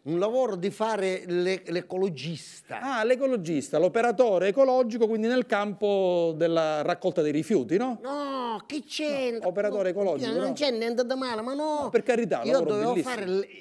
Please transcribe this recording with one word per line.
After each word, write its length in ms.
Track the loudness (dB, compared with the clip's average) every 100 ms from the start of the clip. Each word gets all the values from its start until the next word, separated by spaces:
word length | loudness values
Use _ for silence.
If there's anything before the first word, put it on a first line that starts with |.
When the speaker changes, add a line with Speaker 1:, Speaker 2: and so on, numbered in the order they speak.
Speaker 1:
Un 140 | -4 0
lavoro 360 | 0 0 0 -2
di 120 | -4
fare 540 | -2 -2 0 -2 -2 -2
l'e-, 360 | -2 0 -2 -4
l'ecologista. 1120 | -6 -4 -2 -2 -4 -8 -10 -14 -18 -12 -8 -4 0
Speaker 2:
Ah, 60 |
l'ecologista, 760 | 2 2 0 -2 -2 -4 -2 2
l'operatore 680 | 2 2 2 4 4 4 2
ecologico, 580 | 4 4 4 2 2 0
quindi 220 | 2 0
nel 180 | 0 0
campo 880 | 0 -2 0 2 4 4 4 2 2
della 460 | 2 4 2 0
raccolta 400 | 0 0 0 0
dei 100 | 2
rifiuti, 460 | 0 2 2 2 0
no? 200 | 0 -4
Speaker 1:
No, 600 | -6 -6 -4 -4 -4 -6 -8
che 160 | -10 -8
c'entra? 580 | -6 -4 -2 -2 -2
Speaker 2:
No, 40 | -2
operatore 440 | 0 0 0 0
Speaker 1:
No, 60 | 0
Speaker 2:
ecologico, 320 | 0 0 0
Speaker 1:
non 160 | 0 -2
Speaker 2:
no? 40 |
Speaker 1:
c'è 180 | 0 0
niente 340 | 0 -2 -2 -2
di 80 |
male, 260 | -2 -4 -4
ma 140 | -4
no. 260 | -4 -2 -2
Speaker 2:
No, 40 | 2
per 140 | 2
carità, 400 | 2 2 2 0
Speaker 1:
Io 100 | 2
Speaker 2:
lavoro 180 | 2 2
Speaker 1:
dovevo 200 | 0 2
Speaker 2:
bellissimo. 220 | 0 0
Speaker 1:
fare 120 | -2 -2
l-, 180 | -2 -4 -10